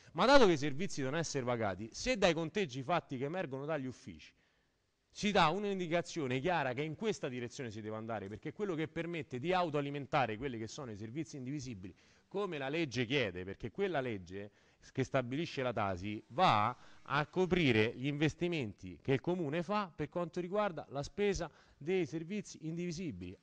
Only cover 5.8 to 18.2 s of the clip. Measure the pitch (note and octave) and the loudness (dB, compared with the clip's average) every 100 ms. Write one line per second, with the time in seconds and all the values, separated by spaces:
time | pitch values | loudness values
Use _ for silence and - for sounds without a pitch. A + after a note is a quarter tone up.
5.8 | F3 E3+ E3 E3+ C3 C3 D#3 E3+ C3+ B2+ | 0 -2 -2 -4 -2 0 0 0 0 -2
6.8 | D#3+ D3 A3 - D3+ B2 A#2+ - B2 G#2 | -6 -4 -4 -2 -4 -6 -8 -8 -8 -8
7.8 | G#2+ A2 A2+ A2 G2 G#2+ D#3 - G#3 D#3 | -6 -6 -4 -6 -6 -8 -10 -6 -4 -2
8.8 | D#3 E3 E3+ E3+ C3 B2+ D#3 F3+ F3 D3 | -4 -4 -6 -6 -6 -6 0 0 2 0
9.8 | C#3+ C#3+ C3 D3+ A#2 G#2+ C#3+ A#2 A2 - | -2 -6 -2 2 2 0 -4 -4 -8 -8
10.8 | B2+ G2+ A2 C3 D#3 D3 B2 D3 B2+ G#2 | -10 -10 -8 -8 -8 -8 -6 -6 -8 -10
11.8 | F#2+ - _ _ _ F#3+ G3+ D3+ C3+ D#3+ | -12 -16 _ _ _ -6 -4 -4 -4 -2
12.8 | D#3+ A2+ A2+ C#3 A2 F2 F#2 F#2+ A2+ - | -2 0 2 2 2 -2 -8 -8 -8 -2
13.8 | G3 D#3 B2+ G#2 E2+ F#2+ G#2 _ _ _ | -2 0 -2 -4 -8 -10 -12 _ _ _
14.8 | - - C3 C3+ A#2+ C3+ E3+ - B2+ A#2 | -10 -2 0 2 0 -2 -4 -2 -2 0
15.8 | G2+ F2+ G2+ G#2+ - B2 F3+ A2 G#2+ B2 | 0 0 -4 -6 -6 4 6 8 6 2
16.8 | - - - C#3 D3+ F3 F#3 F#3 D3 A2 | -12 -16 -2 0 0 2 4 6 6 6
17.8 | A2 G#2 C3+ C#3+ | 6 2 -2 2